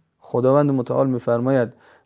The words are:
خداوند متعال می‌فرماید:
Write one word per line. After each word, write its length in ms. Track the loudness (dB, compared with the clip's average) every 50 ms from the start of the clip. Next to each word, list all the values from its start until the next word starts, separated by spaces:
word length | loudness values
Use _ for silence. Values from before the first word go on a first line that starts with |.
| _ _ _ _
خداوند 520 | _ -6 -4 0 2 2 2 2 2 2
متعال 400 | 0 -2 -2 -2 -2 0 0 0
می‌فرماید: 640 | -2 -4 -2 -2 -2 -2 0 0 0 0 0 -2 -6 _ _ -20 -20 _ _